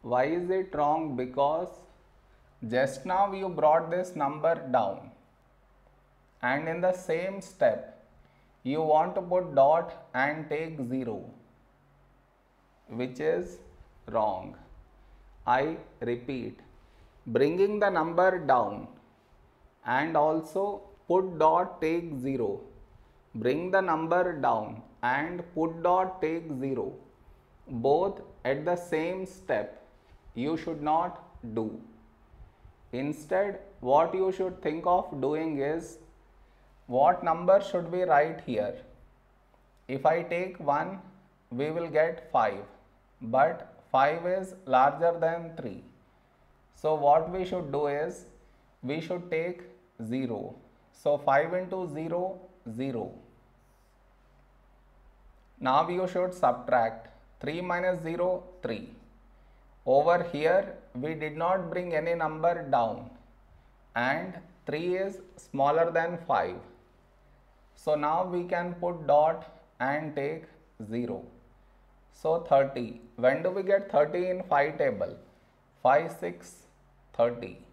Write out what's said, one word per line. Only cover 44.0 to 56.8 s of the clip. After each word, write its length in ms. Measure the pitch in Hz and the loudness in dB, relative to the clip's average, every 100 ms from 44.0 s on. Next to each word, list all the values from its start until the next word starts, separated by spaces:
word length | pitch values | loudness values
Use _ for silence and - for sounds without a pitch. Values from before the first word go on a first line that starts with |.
| 139 165 170 | 2 2 -2
is 300 | 185 185 - - | -4 -4 -14 2
larger 520 | 127 135 147 170 170 | 4 4 4 0 2
than 320 | 165 170 165 - | 0 -2 -8 -10
three. 260 | 117 92 - _ _ _ _ _ _ _ _ _ | -12 -12 -18 _ _ _ _ _ _ _ _ _
So 200 | 156 156 | -2 2
what 360 | 143 156 165 | 6 4 4
we 140 | 180 180 | -6 -4
should 260 | 185 147 | -4 -4
do 160 | 139 147 | -2 -2
is, 380 | 143 160 - - - _ _ _ _ | -2 -4 -6 -18 -20 _ _ _ _
we 180 | 127 151 | -6 -6
should 300 | 160 180 175 | -4 -8 -4
take 300 | 160 170 180 - - _ _ 113 | -4 -4 -6 -14 -20 _ _ -6
zero. 500 | 127 127 107 95 - - _ _ | -4 -4 -6 -8 -14 -20 _ _
So 260 | _ 147 143 | _ 0 0
five 360 | 143 139 165 | 4 2 2
into 360 | 180 185 185 175 | -4 -6 -6 -6
zero, 460 | 147 160 175 185 196 - _ - 110 | -8 -6 -4 -4 -8 -18 _ -14 -8
zero. 360 | 135 120 95 - - _ _ _ _ _ _ _ _ _ _ _ _ _ _ _ _ _ - _ - _ _ - | -6 -6 -8 -12 -20 _ _ _ _ _ _ _ _ _ _ _ _ _ _ _ _ _ -20 _ -20 _ _ -6
Now 280 | 131 135 165 | 2 2 2
you 180 | 180 180 | -2 -2
should 260 | 180 180 | -2 -2
subtract. 760 | 180 131 120 - 123 | 2 2 2 2 2